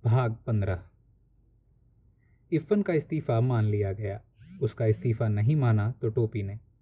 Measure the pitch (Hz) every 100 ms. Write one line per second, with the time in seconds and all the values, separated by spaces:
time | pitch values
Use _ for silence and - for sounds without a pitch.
0 | 117 117 123 113 - 110 95 90 - _
1 | _ _ _ _ _ _ _ _ _ _
2 | _ _ _ _ _ 160 - 208 196 165
3 | 151 160 - 117 123 120 107 104 101 95
4 | 104 98 _ _ 147 190 117 - 113 110
5 | 123 110 110 104 107 151 127 110 104 127
6 | 117 110 110 110 98 107 _ _